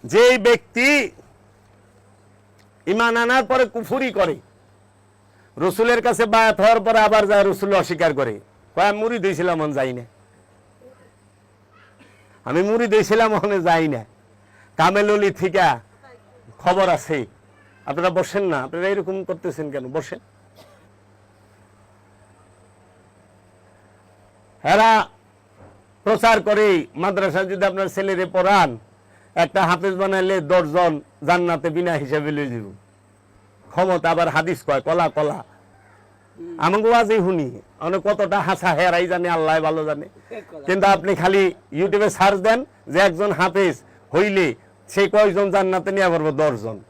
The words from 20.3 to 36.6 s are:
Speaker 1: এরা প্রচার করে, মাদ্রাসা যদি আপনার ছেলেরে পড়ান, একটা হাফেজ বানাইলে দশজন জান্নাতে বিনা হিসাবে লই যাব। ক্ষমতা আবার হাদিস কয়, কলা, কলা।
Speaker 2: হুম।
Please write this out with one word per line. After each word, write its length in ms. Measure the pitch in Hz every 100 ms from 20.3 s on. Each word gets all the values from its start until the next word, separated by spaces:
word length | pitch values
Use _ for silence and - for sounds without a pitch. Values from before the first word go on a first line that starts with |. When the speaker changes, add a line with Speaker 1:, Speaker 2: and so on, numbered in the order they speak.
| _ _ _ - _ _ _ _ _ _ _ _ _ _ _ _ _ _ _ _ _ _ _ _ _ _ _ _ _ _ _ _ _ _ _ _ _ _ _ _ _ _ _
Speaker 1:
এরা 460 | 151 196 226 220 - _ _ _ _ _ - _ _ _
প্রচার 380 | 202 220 226 220
করে, 440 | 202 208 214 175 131
মাদ্রাসা 500 | 139 185 190 190 165
যদি 200 | 190 190
আপনার 220 | 196 185 190
ছেলেরে 400 | 196 196 180 185
পড়ান, 520 | 185 180 202 156 113 _ _ _ _ _
একটা 320 | - 170 196 170
হাফেজ 280 | 175 196
বানাইলে 460 | 185 196 190 185 190
দশজন 600 | 147 180 156 170 170 147 - _ 147
জান্নাতে 440 | 175 175 165 165
বিনা 220 | 160 175
হিসাবে 380 | 156 143 151 147
লই 160 | 147 143
যাব। 260 | 117 101 98 _ _ _ _ _ _ _ _ -
ক্ষমতা 400 | - 190 180 165
আবার 180 | 170 165
হাদিস 340 | 147 160 160
কয়, 180 | - 139
কলা, 280 | 147 170 160
কলা। 360 | - 151 165 - _ _ _ _ _ _ _ _ -
Speaker 2:
হুম। 220 | 170 170